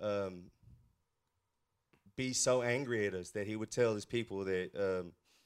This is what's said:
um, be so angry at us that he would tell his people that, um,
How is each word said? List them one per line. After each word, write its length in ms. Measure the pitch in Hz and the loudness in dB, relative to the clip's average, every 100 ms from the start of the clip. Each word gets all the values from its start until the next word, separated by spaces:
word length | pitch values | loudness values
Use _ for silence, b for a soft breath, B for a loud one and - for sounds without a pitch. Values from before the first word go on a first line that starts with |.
um, 500 | 104 101 95 90 90 _ - - _ _ _ _ _ _ _ _ _ _ _ _ - - | -4 -2 -4 -8 -16 _ -20 -20 _ _ _ _ _ _ _ _ _ _ _ _ -14 -6
be 180 | 131 | -2
so 300 | 123 135 127 | 2 4 4
angry 420 | 120 123 131 113 101 | 4 2 0 2 2
at 80 | |
us 160 | 92 87 | 0 -6
that 160 | 104 101 | -6 -4
he 100 | 107 | -4
would 140 | 110 | -4
tell 240 | - 120 | 2 2
his 120 | 107 - | 2 -2
people 380 | 120 113 98 95 | -4 -4 -4 0
that, 260 | 92 90 - | 0 -2 -2
um, 380 | 98 92 87 - _ _ | 0 0 -4 -12 _ _